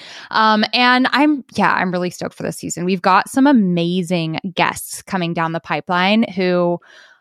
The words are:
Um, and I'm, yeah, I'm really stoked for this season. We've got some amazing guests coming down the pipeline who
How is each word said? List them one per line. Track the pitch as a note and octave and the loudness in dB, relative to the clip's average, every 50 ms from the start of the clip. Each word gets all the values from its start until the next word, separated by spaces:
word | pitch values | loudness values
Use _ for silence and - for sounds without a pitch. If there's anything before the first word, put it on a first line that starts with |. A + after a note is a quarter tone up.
| - - - - - - | -20 -20 -20 -20 -12 -4
Um, | - A3 A3 A3 G#3+ G#3+ G#3+ - - | 0 2 4 4 4 2 2 0 0
and | B3 B3 B3 B3+ B3+ B3+ - | 2 2 4 4 4 2 2
I'm, | - B3 D4 D4+ D4+ C4+ - _ - | 2 2 2 2 2 0 -4 _ -2
yeah, | G#3 G3 E3 - | 0 2 2 2
I'm | - F3+ F#3 | 0 -2 -2
really | F3 F3+ F3+ F3+ | -2 -4 -4 -4
stoked | - - - F3 - | -6 -8 -10 -10 -10
for | - - | -8 -8
this | - - - | -8 -8 -8
season. | - E3 - - F3 | -8 -10 -8 -4 -2
We've | F3+ F#3+ F3 | -2 -2 0
got | - G3 F#3 G3 - - | 2 2 2 2 2 0
some | - C4+ C4 D4 | 0 2 4 4
amazing | C#4+ A3+ G3 F3+ F3 F3 E3+ E3+ F3+ F#3 F3+ D#3+ F3+ E3+ D#3+ D#3+ D#3+ - - F#3+ E3+ | 6 4 4 2 0 0 0 0 0 -2 -2 -2 -2 -2 -2 -4 -6 -6 -8 -6 -2
guests | - E3 - - - - - - - | -2 0 0 -2 -6 -10 -14 -14 -14
coming | - - - F#3 E3+ E3 E3+ | -12 -6 -6 -4 -4 -4 -2
down | E3+ E3 D#3+ E3 | -2 -2 -2 -4
the | E3 | -6
pipeline | - - E3+ D3 - - F3+ F3 F#3 G3 G#3+ A3 A#3 - | -6 -6 -6 -6 -4 -2 -2 0 2 2 2 2 0 0
who | F3+ G3 F#3 F3+ F3+ F3 F3 F3 F3 E3+ _ - - - - - _ _ | -2 -2 0 0 2 2 0 0 -2 -4 _ -14 -20 -20 -20 -20 _ _